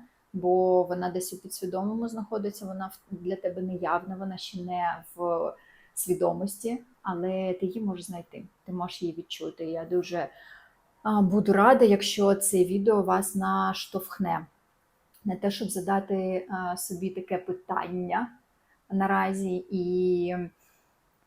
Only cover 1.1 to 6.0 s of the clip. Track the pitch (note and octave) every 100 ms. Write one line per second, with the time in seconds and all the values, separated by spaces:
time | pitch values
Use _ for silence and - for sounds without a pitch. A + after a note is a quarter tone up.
1.1 | F3+ F#3 F#3 G3 - F#3 F#3 G3+ A3+ A#3
2.1 | A3 G#3 G#3+ G#3 G3+ F#3+ F#3+ F#3+ - -
3.1 | F3+ F3 F#3+ F3+ F3+ F#3 F3+ E3 F3 F#3
4.1 | F#3 F#3+ F3+ - F#3 F3+ F3+ F3 E3 -
5.1 | F3 F3 E3+ - - _ _ _ -